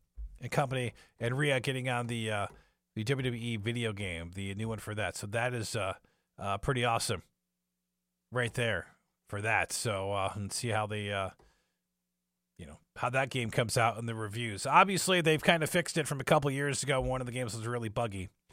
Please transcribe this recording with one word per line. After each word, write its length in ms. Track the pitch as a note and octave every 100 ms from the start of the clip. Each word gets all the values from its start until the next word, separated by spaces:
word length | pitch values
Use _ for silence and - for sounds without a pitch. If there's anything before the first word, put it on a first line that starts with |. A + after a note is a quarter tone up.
| _ - - -
and 100 | B2
company 420 | - C3 C3 A#2 - - -
and 180 | A#2 B2+
Rhea 240 | D3 C3
getting 280 | B2 C3 B2+
on 180 | A#2+ A#2+
the, 240 | A#2 A2
uh, 160 | G#2 F#2+ - _ _ _
the 100 | A2
W 200 | A2 C3+
W 180 | B2+ A#2+
E 140 | A#2 A2+
video 360 | G#2+ A#2+ A2+
game, 400 | G2+ F#2+ E2 E2+
the 200 | F#2+ G2
new 140 | G2 A2+
one 100 | G#2+
for 160 | -
that. 220 | G#2 F2+ -
So 100 | G2+
that 260 | A#2 B2
is, 220 | B2 G#2 A#2
uh, 180 | F#2+ - _ _ _ -
uh, 200 | G2 G2
pretty 260 | - B2+
awesome 380 | A#2+ A#2 - F#2 - _ _ _ _ _ _ _ _ _ _
right 200 | B2 A#2
there 320 | - A#2 F2+ - - _ _ -
for 120 | G#2
that. 300 | G#2+ G#2 -
So, 400 | - A#2 G2 G2
uh, 200 | G2+ F#2+
and 180 | G#2 G2
see 160 | - A#2+
how 180 | G#2+ G#2+
they, 260 | G#2+ G2+
uh, 180 | G2 F#2+ - _ _ _ _ _ _ _ _ _ _ _ -
you 60 |
know, 140 | D2 - _ -
how 140 | B2
that 180 | B2+ C3+
game 220 | B2+ A2+
comes 260 | - A2+ B2
out 220 | A2+ A2
in 80 | A#2
the 80 |
reviews. 520 | A2 G#2+ A2 A#2 G2 C3+
Obviously, 540 | D#3+ G3 F#3 - F3+
they've 220 | D#3+ D#3
kind 200 | - E3
of 60 | D3+
fixed 300 | F3+ - E3
it 100 | C3+
from 120 | C3+
a 40 |
couple 260 | - D3+ C#3+
years 320 | C3+ C#3+ C3
ago. 180 | C3 C3+
One 180 | B2+ B2+
of 60 | B2
the 60 |
games 220 | B2 A#2+
was 120 | A#2 A2+
really 240 | A#2+ A2+
buggy 400 | A#2+ A#2 G2 F2+ - _